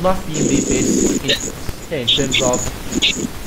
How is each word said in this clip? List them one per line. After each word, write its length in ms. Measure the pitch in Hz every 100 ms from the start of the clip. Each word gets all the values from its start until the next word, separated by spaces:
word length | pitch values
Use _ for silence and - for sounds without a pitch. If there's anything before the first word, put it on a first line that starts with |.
not 160 | 180 190 -
be 60 | 151
in 100 | -
their 140 | -
best 600 | - - - - - -
interest. 300 | - - - - - - -
Okay, 140 | 151
in 40 | 120
terms 340 | - 135 127
of, 180 | 127 123 - - - - - - - -